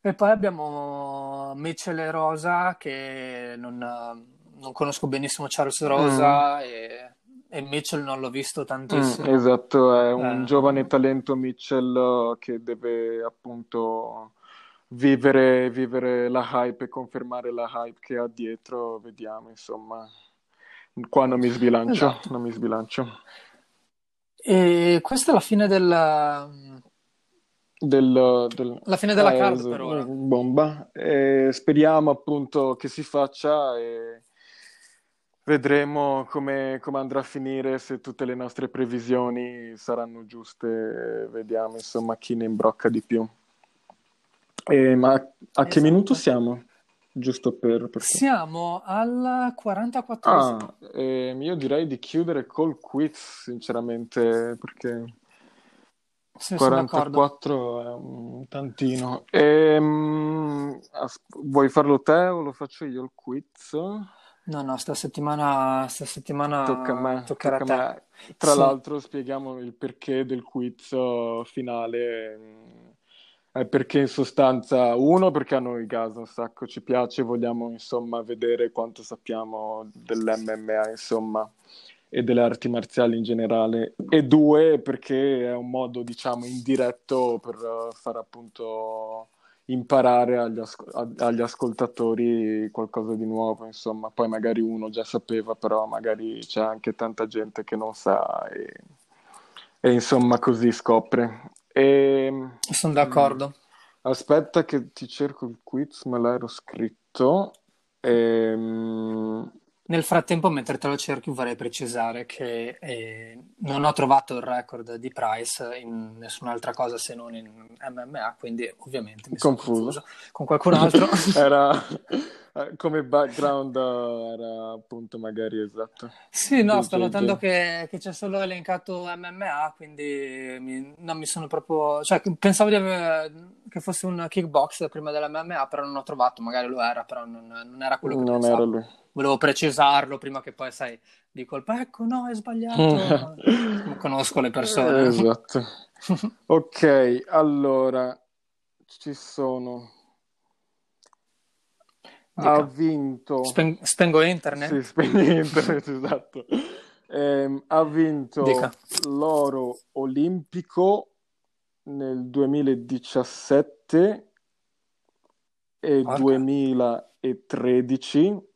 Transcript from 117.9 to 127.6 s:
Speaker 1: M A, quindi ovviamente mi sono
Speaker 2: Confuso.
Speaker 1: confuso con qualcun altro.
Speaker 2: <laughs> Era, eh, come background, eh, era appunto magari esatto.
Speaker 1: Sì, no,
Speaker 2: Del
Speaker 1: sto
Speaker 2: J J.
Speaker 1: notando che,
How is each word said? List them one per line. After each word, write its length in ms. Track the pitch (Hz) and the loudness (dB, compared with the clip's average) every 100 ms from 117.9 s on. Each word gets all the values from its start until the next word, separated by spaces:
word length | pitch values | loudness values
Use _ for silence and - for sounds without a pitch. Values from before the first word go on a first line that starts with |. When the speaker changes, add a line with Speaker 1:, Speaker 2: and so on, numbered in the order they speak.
| 123 123 | -14 -14
Speaker 1:
M 60 | |
A, 200 | 143 110 117 | -8 -10 -10
quindi 340 | 120 117 117 - | -10 -8 -8 -10
ovviamente 500 | - 131 107 110 - | -12 -10 -10 -16 -14
mi 60 | - | -2
sono 180 | 147 131 | 0 0
Speaker 2:
Confuso. 260 | - 113 117 143 | 0 -2 -2 -6
Speaker 1:
confuso 40 | - - - | -14 -20 -20
con 140 | - 143 | -12 -2
qualcun 260 | 151 180 | 2 4
altro. 340 | 165 160 160 - 185 | 6 6 6 4 2
Speaker 2:
<laughs> 160 | 196 185 | 2 6
Era, 340 | 139 139 139 147 - - _ 220 311 - _ | 6 6 6 2 -2 -14 _ -6 -6 -14 _
eh, 220 | - 143 151 | -10 -10 -4
come 280 | 165 156 | -2 -2
background, 720 | 131 143 139 120 143 139 135 127 | 2 2 2 0 0 0 -2 -2
eh, 560 | 127 123 120 117 113 | -2 -2 -4 -6 -8
era 400 | 113 113 113 113 | -10 -10 -10 -12
appunto 460 | 113 110 117 113 113 | -14 _ -16 -14 -12
magari 420 | 110 107 110 110 | -10 -6 -6 -4
esatto. 500 | 104 107 113 _ 120 - _ | -8 -8 -12 _ -20 -20 _
Speaker 1:
Sì, 320 | - - 277 | -6 0 4
no, 120 | 208 208 | 4 2
Speaker 2:
Del 60 | |
Speaker 1:
sto 140 | 180 185 | 2 -2
Speaker 2:
J 20 | |
J. 40 | |
Speaker 1:
notando 340 | 180 202 190 190 | 0 0 0 0
che, 500 | 196 180 | 0 0